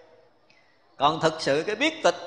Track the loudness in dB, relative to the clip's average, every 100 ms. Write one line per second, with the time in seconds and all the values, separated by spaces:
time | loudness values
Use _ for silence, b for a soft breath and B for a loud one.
0 | -20 -20 _ _ _ b b b _ 0
1 | 0 2 0 0 0 0 -2 -2 -2 0
2 | 0 0